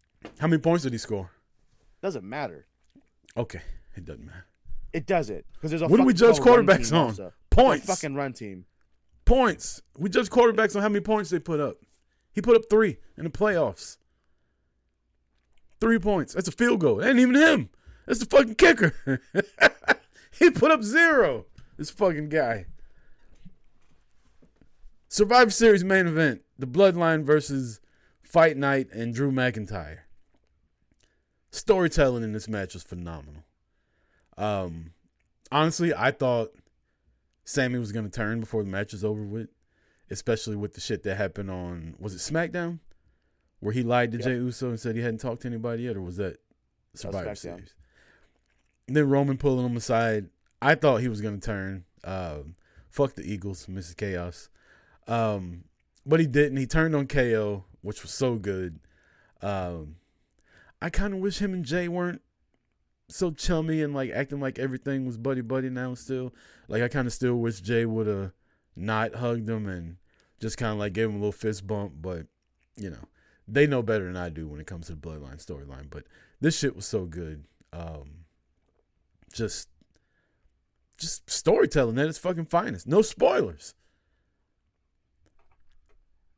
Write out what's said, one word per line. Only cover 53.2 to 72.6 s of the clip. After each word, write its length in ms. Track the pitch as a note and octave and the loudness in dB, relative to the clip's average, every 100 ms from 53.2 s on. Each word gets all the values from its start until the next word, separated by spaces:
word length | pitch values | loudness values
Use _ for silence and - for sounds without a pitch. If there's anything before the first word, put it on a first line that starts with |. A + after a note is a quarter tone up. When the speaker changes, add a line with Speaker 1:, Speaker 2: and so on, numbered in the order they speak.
Speaker 1:
Eagles, 460 | C#2 G2+ G2 F#2 - | -10 -8 -8 -12 -12
Missus 260 | F#2 E2+ | -12 -12
Chaos. 540 | E2+ G2+ F2+ F2 - - _ _ _ _ _ - | -10 -6 -6 -8 -12 -20 _ _ _ _ _ -6
Um, 580 | A#2 A2 G2+ F2 F2 - _ _ _ C3+ | -4 -2 -4 -8 -14 -18 _ _ _ 0
but 140 | E3 | 2
he 60 | D#3 | 2
didn't. 300 | C3+ D3 C3+ | 2 2 0
He 80 | B2+ | -2
turned 280 | D#3+ D#3+ | 0 2
on 120 | D3+ C3+ | 0 -2
K 300 | C#3+ B2 A2 | 0 2 2
O, 280 | G#2 G2+ - - | 0 -6 -10 -16
which 220 | G2+ G#2+ | -12 -12
was 100 | - | -12
so 240 | - C3 A#2 | -4 -2 -2
good. 420 | G2 F#2+ F#2 D#2+ _ _ _ _ _ _ | -4 -4 -6 -10 _ _ _ _ _ _
Um, 540 | G2 G2 F2+ E2+ D2+ E2 _ _ _ _ _ _ _ - | -6 -6 -6 -10 -12 -18 _ _ _ _ _ _ _ -12
I 80 | F3 | -6
kinda 260 | - - F#2+ | -2 -2 -2
wish 220 | G3 - | -4 -4
him 140 | G3+ | -4
and 120 | F#3 | -4
Jey 240 | C3+ F3 F3 | -4 -4 -4
weren't 340 | F3 F3 F3+ _ _ _ _ _ _ _ _ _ | -4 -4 -6 _ _ _ _ _ _ _ _ _
so 200 | - F3+ | -4 -4
chummy 520 | D#3 - E3 D#3+ D#3 | -2 -2 0 0 -2
and, 120 | D3 | -2
like, 160 | C#3+ C3 | -4 -6
acting 280 | - C3+ C#3+ | -6 -6 -4
like 180 | C3+ B2+ | -6 -4
everything 460 | C3+ B2+ C#3 C3+ B2+ | -6 -6 -6 -4 -4
was 100 | A2+ | -6
buddy-buddy 520 | B2+ B2+ A#2 C3 C3 | -4 -4 -2 -4 -4
now 240 | B2+ B2+ | -6 -8
still. 380 | B2 - C3 B2+ - - _ - | -10 -8 -6 -8 -12 -20 _ -6
Like, 140 | - | -2
I 60 | A#2+ | -2
kinda 220 | C#3+ B2 | -2 -4
still 260 | - B2+ A#2+ | -2 0 0
wish 240 | A#2 G2+ | -2 -4
Jey 240 | F2+ A#2 | -2 0
woulda 480 | A#2 A2 G#2+ G2+ F#2+ - _ _ _ - | 0 -2 -2 -2 -6 -10 _ _ _ -10
not 380 | G2 A2 A2+ A#2+ | -4 -2 -2 -4
hugged 320 | B2 A#2+ A2 | -4 -4 -4
him 160 | A2 G#2 | -6 -6
and 300 | F2+ E2+ F2 _ _ _ _ | -8 -12 -16 _ _ _ _
just 160 | A2 - | -10 -6
kinda, 180 | A#2 | -4
like, 180 | G#2+ G#2 | -4 -4
gave 140 | F#2 A2+ | -2 -2
him 80 | G#2 | -2
a 20 | |
little 140 | G#2 | -6
fist 340 | G2 A2 G#2 G2 | -4 -6 -6 -6
bump. 280 | G#2 F2 D2+ | -8 -8 -10
But, 260 | F2+ F2 D#2 _ _ _ | -10 -10 -12 _ _ _